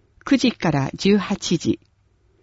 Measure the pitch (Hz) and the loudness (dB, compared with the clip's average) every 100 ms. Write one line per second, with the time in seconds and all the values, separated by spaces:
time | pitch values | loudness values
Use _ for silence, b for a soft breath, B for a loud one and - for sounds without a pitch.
0 | _ _ - 262 247 - 175 143 135 165 | _ _ 0 2 2 0 -2 -2 -4 -2
1 | 190 208 - 196 - 170 - - _ _ | 2 2 0 -6 -2 -2 0 -4 _ _
2 | _ _ _ _ | _ _ _ _